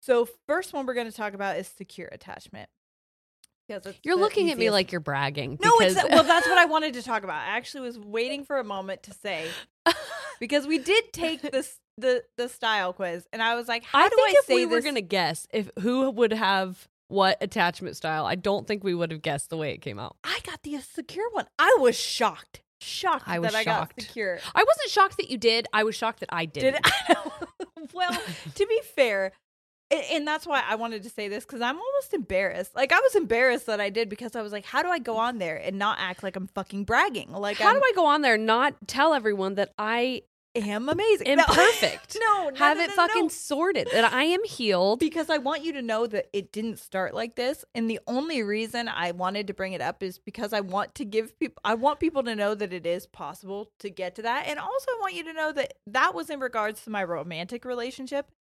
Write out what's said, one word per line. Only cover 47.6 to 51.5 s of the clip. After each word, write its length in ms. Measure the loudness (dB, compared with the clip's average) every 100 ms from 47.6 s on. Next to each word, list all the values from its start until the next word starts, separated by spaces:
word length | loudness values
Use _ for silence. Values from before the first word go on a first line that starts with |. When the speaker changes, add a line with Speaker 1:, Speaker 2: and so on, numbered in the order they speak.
| -8
Speaker 1:
And 140 | -4 -2
the 120 | -4 -4
only 360 | -4 -2 -2
reason 440 | -2 -2 -4 -6 -6
I 260 | -4 -4
wanted 340 | -2 -4 -4 -6
to 80 |
bring 180 | -6 -6
it 80 | -4
up 220 | -6 -6
is 160 | -8 -10
because 340 | -16 -8 -4
I 80 | -4
want 340 | -2 -4 -4 -8
to 100 | -4
give 320 | -4 -4 _
peop-, 200 | -8